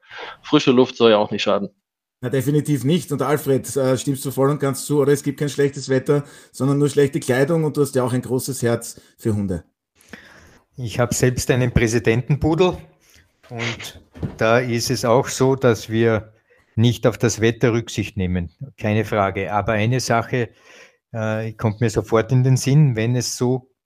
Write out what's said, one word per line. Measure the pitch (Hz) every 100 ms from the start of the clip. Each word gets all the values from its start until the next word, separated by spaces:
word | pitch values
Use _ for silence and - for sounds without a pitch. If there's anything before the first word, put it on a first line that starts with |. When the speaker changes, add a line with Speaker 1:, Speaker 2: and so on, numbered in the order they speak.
| _ - - -
Speaker 1:
frische | - 147 139
Luft | 127 127 -
soll | 117
ja | 107
auch | 104
nicht | 104
schaden. | - 101 98 - _ _ _ _
Speaker 2:
Na, | 123
definitiv | 135 127 147 147 143
nicht. | 127 175 -
Und | 143
Alfred, | 131 147 139 135 - 139
äh, | 131 127
stimmst | - 135
du | 139
voll | 131 135
und | 147
ganz | 139 131 -
zu, | 147
oder? | 135
Es | 143
gibt | 143 131
kein | 147
schlechtes | 131 143 143 131
Wetter, | 131 131 147 139 - -
sondern | - 131 143
nur | 143
schlechte | 139 143 151
Kleidung | 131 123 139 165
und | 156 143
du |
hast | 139 131
ja |
auch | 123
ein | 123
großes | 120 127 - 131
Herz | 120 117 - - _ _
für | 117 104
Hunde. | 101 87 - _ _ _ _ - - - - _ _ -
Speaker 3:
Ich | 120 95
hab | 120
selbst | - 127 120 -
einen | 131 123
Präsidentenpudel | - 120 117 - 113 - 139 151 165 185 160 - _ _ _ _ _ _
und | 120 117 117 - - _ - - -
da | 110 117
ist | 127 117 113
es | 123 123
auch | 120 -
so, | - 131 135
dass | 127 110 -
wir | 110 117 110 - _ _ _ _ -
nicht | 117 117 127
auf | 107
das | 120 101
Wetter | 110 117 127
Rücksicht | 117 113 - 98 -
nehmen. | 92 90 85 _ 135 _
Keine | 107 107 107
Frage. | 107 98 98 90
Aber | 104 95
eine | 110 110 127
Sache, | - 117 110 131 120 _ _ - - _ _
äh, | 117 110 110 113
kommt | 110 113 104
mir | 117
sofort | 107 104 113 110
in | 131
den | 131 131
Sinn, | - 143 147 110
wenn | 110 123
es | 113 -
so | 123 127 - _